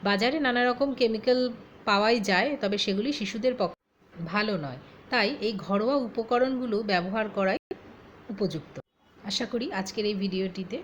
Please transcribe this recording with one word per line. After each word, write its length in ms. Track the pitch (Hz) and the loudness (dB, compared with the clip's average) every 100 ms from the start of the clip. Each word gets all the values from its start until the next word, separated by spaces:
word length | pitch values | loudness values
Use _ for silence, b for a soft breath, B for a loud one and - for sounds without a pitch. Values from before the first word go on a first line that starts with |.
| 196 | 2
বাজারে 300 | 202 233 311 277 | 2 2 2 2
নানা 160 | 240 247 | 2 2
রকম 180 | 247 277 254 | 2 0 2
কেমিক্যাল 380 | 240 220 233 254 254 233 - - - | 2 2 2 2 2 -4 -16 -10 0
পাওয়াই 300 | 202 214 240 202 | 4 4 4 4
যায়, 200 | 185 240 294 | 2 2 0
তবে 140 | 202 202 | -2 0
সেগুলি 260 | - 196 240 285 | 0 0 -2 -2
শিশুদের 340 | 196 226 247 247 | -4 -2 -2 0
পক্ষে 200 | 185 - _ _ _ - 165 | -4 -4 _ _ _ -12 -4
ভালো 220 | 196 214 196 | -2 0 -2
নয়, 160 | 143 127 B B - | -4 -10 B B -2
তাই 160 | 247 208 285 208 | 2 2 0 -4
এই 80 | 208 - | -4 -2
ঘরোয়া 300 | 196 220 285 240 | 0 2 2 0
উপকরণগুলো 680 | 220 226 240 262 262 247 208 214 | -4 2 2 4 0 -2 -2 2
ব্যবহার 360 | 185 175 214 214 196 | 0 2 -2 -2 0
করাই 240 | 190 208 _ - - - - - - | 0 0 _ -14 -14 -20 -20 -20 -12
উপযুক্ত। 440 | 202 196 151 - - - _ _ - | -4 -2 -2 -10 -16 -18 _ _ -16
আশা 300 | 196 196 240 | -8 -4 -2
করি 140 | 240 269 185 | -4 -4 -4
আজকের 240 | 196 - 208 | -6 -2 -2
এই 60 | 202 | 0
ভিডিওটিতে 540 | 196 185 190 180 185 233 | -2 0 -2 -4 -8 -8